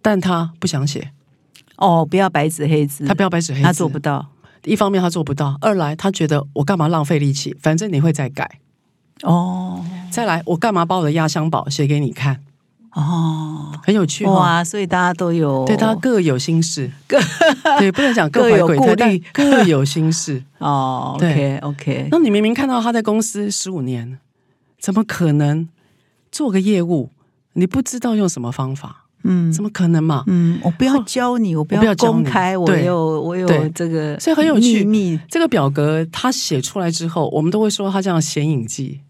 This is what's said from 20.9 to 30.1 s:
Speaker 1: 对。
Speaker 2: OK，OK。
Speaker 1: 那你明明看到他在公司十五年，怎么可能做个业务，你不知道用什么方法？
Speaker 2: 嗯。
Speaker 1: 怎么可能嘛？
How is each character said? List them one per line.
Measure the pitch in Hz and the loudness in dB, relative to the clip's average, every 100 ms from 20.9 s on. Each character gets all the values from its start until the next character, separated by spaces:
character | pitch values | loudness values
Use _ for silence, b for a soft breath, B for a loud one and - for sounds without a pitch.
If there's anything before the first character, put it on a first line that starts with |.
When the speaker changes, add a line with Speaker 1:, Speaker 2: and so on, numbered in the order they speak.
| 131 - 139 | -4 -6 -2
Speaker 1:
对。 | 175 147 139 139 | 0 2 0 -2
Speaker 2:
OK，OK。 | 147 143 - 131 135 | -6 -8 -4 -4 0
Speaker 1:
那 | 311 | 2
你 | 294 | 4
明 | 208 | 4
明 | 214 | 2
看 | 233 277 | 0 0
到 | 247 | 0
他 | 226 | 0
在 | 233 | -2
公 | 220 214 | 0 0
司 | 220 202 208 | -2 -4 -6
十 | 196 190 | -6 -6
五 | 185 | -6
年， | 127 127 117 131 _ _ _ _ _ _ | -6 -6 -8 -14 _ _ _ _ _ _
怎 | - | -2
么 | 196 | 0
可 | 220 - 170 | -2 0 2
能 | 147 147 151 165 _ _ _ _ _ _ | 2 2 0 -4 _ _ _ _ _ _
做 | - 294 | -6 -2
个 | 190 | 0
业 | 190 202 | 2 0
务， | 170 170 127 _ _ _ _ | 0 -2 -4 _ _ _ _
你 | - 180 | -2 -2
不 | 262 | -2
知 | 247 247 | -4 -4
道 | 240 | -2
用 | 214 190 | 0 0
什 | 151 | -2
么 | 120 | -8
方 | 120 131 139 | -6 -6 -6
法？ | 143 - _ _ | -12 -20 _ _
Speaker 2:
嗯。 | 185 185 170 | 0 2 2
Speaker 1:
怎 | 160 | 0
么 | 208 | -4
可 | 208 175 | 0 2
能 | 165 | 2
嘛？ | 160 | 2